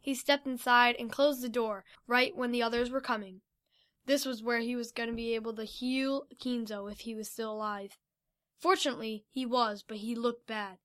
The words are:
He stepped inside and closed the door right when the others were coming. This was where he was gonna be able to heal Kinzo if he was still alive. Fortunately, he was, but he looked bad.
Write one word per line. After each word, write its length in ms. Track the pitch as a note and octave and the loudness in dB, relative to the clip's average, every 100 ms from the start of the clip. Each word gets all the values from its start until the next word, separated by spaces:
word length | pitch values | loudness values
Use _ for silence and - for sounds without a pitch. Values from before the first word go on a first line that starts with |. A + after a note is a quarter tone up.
He 160 | - B3+ | -4 -4
stepped 320 | - C#4+ C#4 | 2 2 2
inside 480 | B3 B3+ A#3+ A#3+ A#3 | -4 4 6 6 4
and 140 | A#3 | -4
closed 300 | - C#4+ C4+ | 4 4 4
the 60 | B3 | -2
door 360 | A#3+ A3+ G3 - - - | -2 -2 -4 -10 -20 2
right 260 | A#3+ B3+ | 4 4
when 160 | - B3 | 0 -2
the 120 | A#3+ | 0
others 280 | A#3 A#3+ A#3+ | 2 2 0
were 100 | C4 | -2
coming. 400 | C4+ A3+ G3 F#3 _ _ _ _ _ _ - | -2 -4 -4 -16 _ _ _ _ _ _ 2
This 200 | C#4 C4+ | 2 2
was 160 | A#3+ | -4
where 160 | A3+ A#3 | 0 0
he 160 | A#3 | 0
was 160 | B3 A#3 | -2 -4
gonna 220 | - A#3 | -4 -4
be 240 | A#3 A#3 A3+ | -4 -2 -2
able 180 | A3 | -4
to 80 | A3 | -8
heal 640 | G#3+ - B3 C4 C4+ C#4 C#4 - | -8 -6 -2 0 0 -2 -4 -10
Kinzo 500 | B3+ B3 A3 G#3 G3+ | -4 -4 -4 -6 -8
if 100 | G#3 | -10
he 140 | A#3 | -10
was 160 | A3 G#3+ | -8 -10
still 220 | - A3 | -6 -6
alive. 440 | G#3+ G#3+ G#3 G3 - _ _ _ _ _ _ | -4 -4 -4 -8 -16 _ _ _ _ _ _
Fortunately, 640 | E4 F#4 D4+ A#3+ A3+ G#3+ _ | 4 4 4 -2 -6 -8 _
he 160 | C4 B3+ | -6 0
was, 380 | B3 A3+ G#3 | 2 2 0
but 140 | - A3 | -8 -8
he 180 | A3 A#3 | -4 -2
looked 320 | A#3 A#3 - | -2 -2 -8
bad. 300 | A3 G3+ F#3 | -6 -6 -10